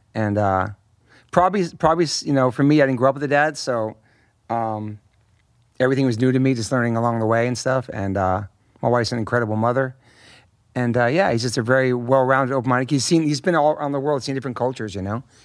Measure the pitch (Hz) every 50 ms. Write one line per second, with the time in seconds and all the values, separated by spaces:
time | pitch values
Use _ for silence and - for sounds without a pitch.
0 | _ _ - 113 110 104 101 104 104 98 95 95 92 107 104 - _ _ _ _
1 | _ _ - - _ _ - 175 180 185 180 214 175 170 - - - 156 165 170
2 | 175 143 - - - 160 143 135 131 127 120 - 139 143 151 151 143 131 135 117
3 | 127 135 135 143 147 143 143 143 147 156 151 - - - 123 117 110 110 - -
4 | _ _ _ _ _ _ _ _ _ - 117 117 113 110 107 107 107 107 104 101
5 | _ _ _ _ _ _ _ _ _ _ _ _ _ _ _ - 131 131 135 127
6 | 135 131 113 110 127 131 127 131 131 135 135 117 110 - 135 127 117 117 117 113
7 | 117 120 117 113 110 110 113 117 120 123 123 113 - 135 131 131 120 - - 113
8 | 98 98 95 98 95 92 92 98 101 - _ _ _ _ _ _ - 120 120 120
9 | 117 - 123 117 110 - 120 120 117 107 107 107 110 117 123 135 135 127 127 _
10 | _ _ _ _ - - - - _ _ _ _ _ _ - 127 123 120 110 123
11 | 120 120 139 180 196 170 123 113 117 127 107 131 113 110 131 131 131 127 123 123
12 | 120 117 135 131 131 127 135 131 135 123 135 135 113 131 127 123 131 123 147 135
13 | 120 - 170 165 160 147 151 135 - 185 175 156 147 151 151 - 147 143 143 139
14 | 135 147 147 135 - 139 135 135 - 135 113 - 120 127 131 - 113 107 92 98
15 | 92 98 107 120 - _ _ _